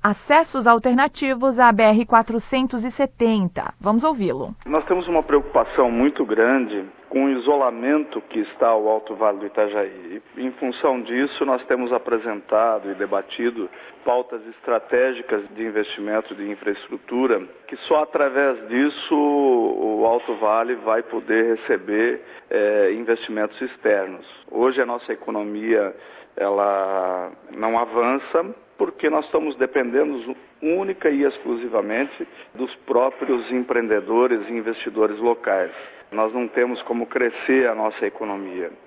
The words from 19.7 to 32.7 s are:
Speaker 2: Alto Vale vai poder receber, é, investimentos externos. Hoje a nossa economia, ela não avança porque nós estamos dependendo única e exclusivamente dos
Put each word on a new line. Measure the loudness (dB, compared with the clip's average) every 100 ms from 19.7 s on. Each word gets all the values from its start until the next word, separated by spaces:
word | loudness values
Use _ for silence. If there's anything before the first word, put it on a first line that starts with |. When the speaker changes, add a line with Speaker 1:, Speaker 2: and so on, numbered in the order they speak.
| 0 -2 2 2
Speaker 2:
Alto | 2 -2 -2
Vale | 0 2 0 -4
vai | -2 -2
poder | -2 -8 0 2 2 0
receber, | 0 -2 0 0 0 -2 -10 -20 _
é, | 0 2 4 2
investimentos | 0 -2 -2 -2 -6 -6 -6
externos. | -10 -4 0 0 0 -8 -18 -20 -10
Hoje | 0 0 2
a | -2
nossa | -4 -6
economia, | -10 -6 -6 -6 -6 0 2 2 -4 -20 -20 -16 -4
ela | 0 2 2 0 0 -2 -2 -4 -8 -14 -18 -6
não | -2 0
avança | 0 0 0 0 0 -2 -2 -10 _ _
porque | -4 0 0
nós | 0 0
estamos | -2 -2 -2
dependendo | -2 0 0 0 0 -2 -8 -14 -16 _
única | -2 -2 -4 -2 0
e | 2
exclusivamente | 0 -2 -6 -6 -2 -2 -2 -2 -4 -6 -14 -14 -20
dos | -10 -10